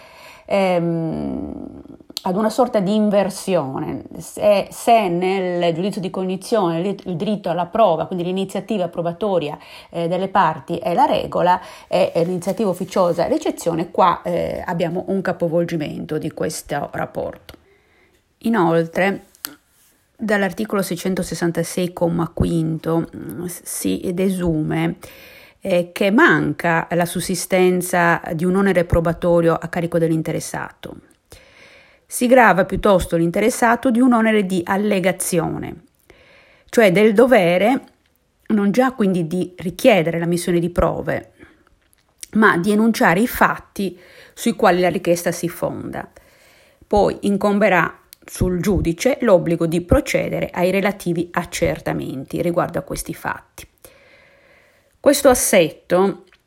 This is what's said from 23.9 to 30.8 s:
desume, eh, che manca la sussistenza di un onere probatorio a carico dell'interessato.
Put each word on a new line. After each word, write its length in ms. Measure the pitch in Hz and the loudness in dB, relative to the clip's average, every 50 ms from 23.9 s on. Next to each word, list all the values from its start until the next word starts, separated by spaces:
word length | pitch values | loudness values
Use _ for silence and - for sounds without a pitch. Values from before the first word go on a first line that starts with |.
| 185 - - 190 180 | -4 -2 -4 -6 -2
desume, 840 | 175 185 196 190 185 175 175 160 156 156 156 160 160 165 165 - - - - - - - - - - - - _ _ | 0 0 0 0 0 0 0 0 0 -2 -2 -2 -2 -2 -2 -4 -6 -12 -20 -20 -20 -20 -20 -20 -20 -20 -20 _ _
eh, 300 | _ 196 180 175 175 175 - | _ 0 0 0 0 -2 -4
che 180 | - 208 196 | -2 0 2
manca 800 | 196 247 339 285 165 151 151 147 147 - - 170 165 165 - - | 4 4 6 6 4 2 2 -2 -4 -2 -2 0 0 0 -2 -2
la 160 | - 170 175 | -2 -2 -2
sussistenza 1120 | 170 - 185 165 - 190 165 - - - 185 185 185 180 180 175 - - 180 170 170 170 - - - 175 | -2 -2 -6 -4 -4 -6 -6 -4 -2 2 4 4 4 4 2 -2 -2 0 2 2 2 2 0 -2 -6 -6
di 120 | 156 170 | -2 0
un 120 | 185 185 | 0 2
onere 280 | 196 202 196 185 175 170 | 2 2 4 2 2 2
probatorio 680 | 175 - 170 165 170 165 - - 175 170 170 170 165 165 | 2 2 2 2 0 -2 0 0 2 2 4 4 2 2
a 140 | - - 165 | 0 -2 -6
carico 300 | - 185 170 165 - 170 | -4 -4 -4 -2 0 0
dell'interessato. 960 | 165 160 165 160 160 - 156 156 - - - 147 135 - - _ | 0 2 0 0 -2 -4 -6 -6 -6 -8 -10 -10 -10 -12 -14 _